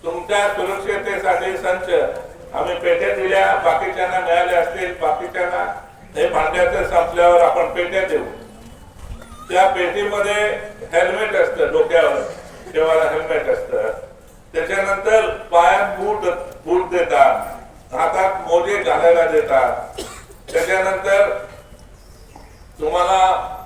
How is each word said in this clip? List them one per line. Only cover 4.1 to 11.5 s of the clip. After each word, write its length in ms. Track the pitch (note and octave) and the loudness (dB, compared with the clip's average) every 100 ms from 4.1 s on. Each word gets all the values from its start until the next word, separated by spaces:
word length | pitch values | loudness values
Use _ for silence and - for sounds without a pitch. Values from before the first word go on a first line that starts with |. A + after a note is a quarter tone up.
| F#3 | -2
मिळाल्या 400 | F3 E3+ F3+ F3 | 0 0 2 2
असतील, 340 | E3 F3+ F3+ D3+ | 0 -4 -8 -2
बाकीच्यांना 800 | D#3+ D3+ - F#3 F3+ F3+ - - - - - D3 | -2 -2 -6 -4 -4 -2 -6 -8 -14 -20 -12 -2
हे 120 | E3 | 0
भांड्याचं 640 | D#3 D#3 F3 F3 F#3+ - | 0 0 2 0 0 0
संपल्यावर 520 | F3 E3 F3 F3 F3 | 0 0 4 6 6
आपण 320 | E3+ F3 E3+ | 6 4 -2
पेट्या 280 | F3 F3 F#3+ | -2 -2 -2
देऊ. 220 | F#3 D3 - - - - - - - - - - - - - | -2 -2 -4 -12 -20 -20 -20 -20 -20 -20 -16 -16 -16 -20 -2
त्या 200 | F3+ F#3+ | 2 2
पेटीमध्ये 760 | F3+ F3 G#3 G3+ G#3 G3+ G#3 G#3 - - - - | 2 -2 -2 -2 -2 -2 0 -2 -4 -10 -14 -2
हेल्मेट 420 | E3 F#3 F#3+ G#3+ F#3+ | 0 2 0 -2 0
असतं, 360 | E3+ | 0